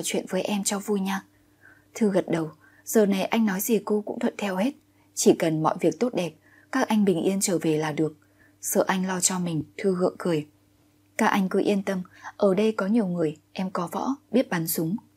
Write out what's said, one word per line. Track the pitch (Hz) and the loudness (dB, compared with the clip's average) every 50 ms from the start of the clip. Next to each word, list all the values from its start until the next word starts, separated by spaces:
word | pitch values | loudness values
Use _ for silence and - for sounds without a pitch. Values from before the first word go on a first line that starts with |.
| 165 | -2
chuyện | - - 185 - - | -2 -4 -4 -4 -2
với | - 185 | -4 -4
em | 185 - 208 202 196 | -2 -2 -2 -2 -2
cho | - 208 196 | -2 -4 -4
vui | 202 - 208 202 | -2 -2 -2 -2
nha." | 190 190 196 196 - _ _ _ _ _ _ _ _ - - _ _ _ - | -2 -2 -4 -6 -8 _ _ _ _ _ _ _ _ -20 -20 _ _ _ -4
Thư | - 226 202 | 0 0 2
gật | 196 180 165 - | 2 2 0 0
đầu, | 165 165 160 156 - _ _ - _ _ - | -2 -2 -2 -6 -8 _ _ -20 _ _ -8
giờ | - - 226 208 | 0 2 4 4
này | 196 196 190 175 | 4 2 0 0
anh | - - 226 226 | 0 0 2 2
nói | 208 185 190 | 2 0 -2
gì | - - 226 196 - | 0 0 0 0 0
cô | - 208 214 | 0 -2 -2
cũng | 208 - - 240 | -2 -6 -8 -4
thuận | 240 226 - - | -4 -4 -4 -4
theo | 202 196 185 | -6 -4 -2
hết. | 185 208 277 - - _ _ _ _ _ _ - | 0 -2 -2 -2 -6 _ _ _ _ _ _ -6
Chỉ | - - 214 165 - | 2 4 4 6 6
cần | 180 165 160 156 | 4 0 2 2
mọi | 156 147 - 175 | 2 0 0 2
việc | - 165 160 - | 0 0 2 2
tốt | 233 247 - | -2 -2 0
đẹp, | 175 180 160 - _ _ _ - - - - | -2 -4 -4 -6 _ _ _ -20 -20 -14 -4
các | - 269 254 - | -2 -2 0 2
anh | 220 214 202 | 4 4 4
bình | 196 180 165 | 4 4 2
yên | - 190 196 196 | 2 0 0 0
trở | - - 175 160 | 0 0 0 0
về | - 165 156 151 | 2 2 0 0
là | 156 156 | 0 -2
được. | 147 160 160 151 - _ _ _ _ _ _ _ _ _ | 0 0 -2 -2 -2 _ _ _ _ _ _ _ _ _
Sợ | - - - 202 - | -8 -2 0 0 2
anh | - 190 190 185 | 2 2 0 0
lo | 185 185 180 | -2 -2 0
cho | - - 190 180 | 0 0 0 -2
mình, | 180 175 165 151 139 - - - | -2 -2 -2 -4 -4 -6 -8 -4
Thư | - 196 185 | -2 -2 0
gượng | 175 185 - - - | 2 0 0 0 -2
cười. | - 180 165 151 151 - _ _ _ _ _ _ _ _ _ _ _ _ - - | -2 0 0 0 -2 -6 _ _ _ _ _ _ _ _ _ _ _ _ -2 0
"Các | 220 | 2
anh | 208 - 208 190 180 | 2 2 2 0 0
cứ | - 196 - | 0 0 0
yên | - 208 196 | 2 0 0
tâm, | 196 202 196 185 185 - - - - - - | 0 -2 -4 -4 -6 -10 -16 -18 -18 -14 -4
ở | - 208 202 185 | 2 2 2 4
đây | 202 214 220 | 4 2 0
có | 214 - 196 | 0 0 -2
nhiều | 190 220 240 202 | 0 2 2 2
người, | 180 175 175 165 151 156 - _ _ | 0 0 -2 -2 -2 -4 -6 _ _
em | - - 190 185 | -8 -6 -6 -4
có | - 190 175 170 | -4 -4 -4 -4
võ, | - 196 - 247 277 - _ - | -4 -6 -4 -4 -4 -6 _ -2
biết | - 247 262 - | 0 0 0 2
bắn | 196 170 165 165 | -2 -2 -2 -2
súng, | - - 160 160 196 - - _ _ | -2 -2 -2 -2 -4 -4 -8 _ _